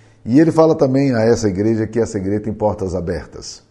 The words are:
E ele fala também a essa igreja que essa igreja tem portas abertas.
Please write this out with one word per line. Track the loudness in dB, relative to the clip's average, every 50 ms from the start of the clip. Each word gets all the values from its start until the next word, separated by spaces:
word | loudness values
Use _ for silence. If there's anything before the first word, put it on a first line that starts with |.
| _ _ _ _ -4
E | 0 4 4
ele | 4 4
fala | 4 4 4 4 4
também | 2 2 0 2 2 0 0 0
a | 2
essa | 4 2 2 2 2 -2
igreja | 0 0 0 0 0 0 -2 -2
que | -2 -2
essa | -2 -2 -2 -6
igreja | -4 -2 -4 -4
tem | -4 -6 -6
portas | -2 -2 -2 -2 -2 -4 -6 -4
abertas. | -6 -6 -6 -6 -8 -8 -12 -18 -18 -18 -16 -18 -20 _ _